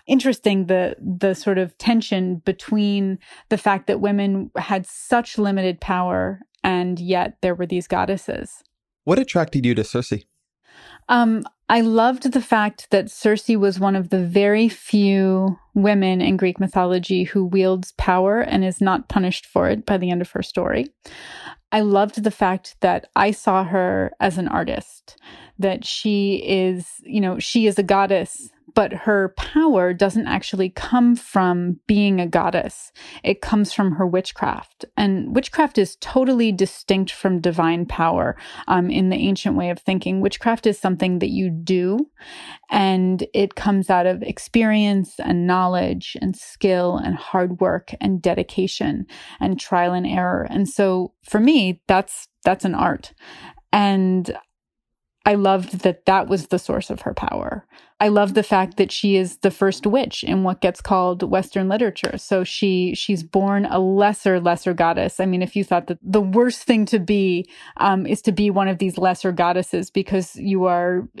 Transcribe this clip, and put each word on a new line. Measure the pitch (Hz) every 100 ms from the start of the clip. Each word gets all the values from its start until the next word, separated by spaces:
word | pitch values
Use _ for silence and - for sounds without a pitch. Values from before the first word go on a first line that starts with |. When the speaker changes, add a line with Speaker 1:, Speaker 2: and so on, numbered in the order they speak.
| -
Speaker 1:
interesting, | 269 262 240 214 196 180
the, | 185 180 -
the | - 180 196
sort | 185 - 190
of | 180 -
tension | - 226 214 196 185 180 -
between | 190 - 214 208 202 196 190 - - -
the | 208
fact | 214 190 -
that | 196
women | 202 202 202 196 - -
had | - 196 185
such | - - 240 233 -
limited | 202 196 185 175
power | - 185 180 185 185 190 - _
and | 190 185 180 175
yet | 175 185 180 -
there | 185 175
were | 175
these | 180 175
goddesses. | 180 185 190 - - - - _ _ _ _
Speaker 2:
What | - 190
attracted | 269 175 156 139 120
you | 110
to |
Circe? | 107 123 123 104 - _ _ _ _ - - - -
Speaker 1:
Um, | 240 233 220 - - -
I | 233
loved | 226 226 233 262 269
the | 254
fact | 220 226 208 - -
that | 202 196
Circe | - 214 214 -
was | 226 196 185
one | 196 190
of | 180
the | 190
very | 175 185 202 214 226
few | - - 208 196 196 190 190 190 180 _
women | 208 202 202 190 185
in | 180 190
Greek | 185 180
mythology | 190 - 180 185 175 185
who | 180 202
wields | 185 190 185 185 185 -
power | - 180 190 220
and | - 196
is | 190 180
not | 190 185 -
punished | - 185 - -
for | - 180
it | 214 -
by | 196
the | 180
end | 175
of | 180
her | 190
story. | 180 - 175 - 277 _ - - - - - - _
I | 220
loved | 208 196 208 214
the | 214
fact | - 190 190 - -
that | 185 175 - -
I | 202
saw | 208 - 190
her | 185 190 180 190 185 -
as | 190 175
an | 180
artist, | - - - - - - - - - - -
that | 190 185 -
she | - 214 202 196 190 -
is, | 190 185 180 170 -
you | - 214
know, | 190 185
she | - 233 220
is | 196
a |
goddess, | 185 196 196 190 175 - - _ -
but | - 202
her | 190 - 202 190 -
power | - 302 320 220 180
doesn't | 180 196 214 -
actually | 185 - 190 185
come | - - 247 240 233
from | - 202 185 175 175 170 -
being | 208 202 190
a | 175
goddess. | 170 170 175 - - - - - -
It | - 202
comes | - 208 202
from | - 196
her | 160 180
witchcraft. | 185 185 - - - - _ - -
And | 208 190 - 247
witchcraft | 269 - 302 -
is | 190 -
totally | - 262 262 254 226
distinct | 190 190 - - 190 185
from | - 196 180
divine | 175 165 165 170 175
power, | - 165 165 - - - - -
um, | 185 180
in | - 185
the | 185
ancient | 190 190 202 196
way | 175
of | 175
thinking. | - 190 - 190
Witchcraft | 196 - 233 226 226
is | 202
something | 190 185 185 180
that | -
you | - 185
do, | 165 165 185 180 214 302 _ - - - - -
and | 208 190 190 185 185 -
it | - 196 -
comes | - 196 185
out | 185 175
of | 185
experience | - - - 233 220 214 208 202 190 -
and | - 175 175
knowledge | 185 180 180 180 180 - -
and | 190 185
skill | - - 202 180 180 180
and | - 165
hard | - 185 180 180
work | 185 175 - -
and | - 185
dedication | 175 170 175 - 190 - - - 185 - - -
and | 190 185
trial | - 180 175
and | 180 185
error. | 185 180 180 -
And | - 196
so | - 196 185 180 _
for | - 214
me, | 240 311 190 180 -
that's, | 190 196 - - _
that's | - 190 190
an | 170
art. | 175 - - - - - - - _
And | 208 202 196 185 185 175 - - _ _ _ _ _ _ _ -
I | 202
loved | 196 190 180 185
that | 185 175 -
that | 190 -
was | 196 156
the | 180
source | - - -
of | -
her | -
power. | - - 50 - - - - _ -
I | 208
love | 208 202
the | 190
fact | 208 196 185 -
that | 190
she | - 202 196
is | 185 -
the | 196
first | - 196 190 208
witch | 240 254 -
in | - 190
what | 185 185
gets | 185 175
called | - 190 180 180
Western | 180 185 190 196 190
literature. | 208 233 - - -
So | - 190
she, | 185 - 202 185 180 -
she's | - 190
born | 165 196 196 202 202
a | 185
lesser, | 190 196 202 202 202 185
lesser | 175 170 -
goddess. | 175 165 170 175 -
I | 190
mean, | 180
if | 180 202
you |
thought | 196 175 175
that | 175
the | - 208
worst | 190 202 247 -
thing | - 226 208
to | 226
be, | 175 208 190 175 185 - - -
um, | 202 190 180
is | 214
to | -
be | 185 208
one | 196 190
of | 180
these | 190 175
lesser | 185 180 196
goddesses | 175 175 180 180 180 185
because | - 190 196 175 -
you | 196 190 180
are | 175 175 180 - -